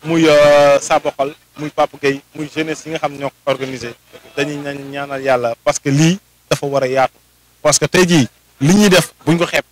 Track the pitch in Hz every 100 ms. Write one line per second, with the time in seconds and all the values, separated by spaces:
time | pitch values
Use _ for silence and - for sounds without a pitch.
0 | 151 165 160 147 147 147 143 139 - 156
1 | 147 - 139 151 _ - 151 - 147 143
2 | 139 139 _ 147 151 147 156 156 - 160
3 | 147 143 139 _ - 131 131 131 117 113
4 | _ - - - 147 147 143 139 139 139
5 | 143 135 135 127 117 117 - 143 - 139
6 | 160 185 _ _ _ 147 143 139 131 131
7 | 127 _ _ _ _ _ 151 143 151 175
8 | 185 175 120 _ _ _ 139 196 208 180
9 | 160 _ - 170 170 160 -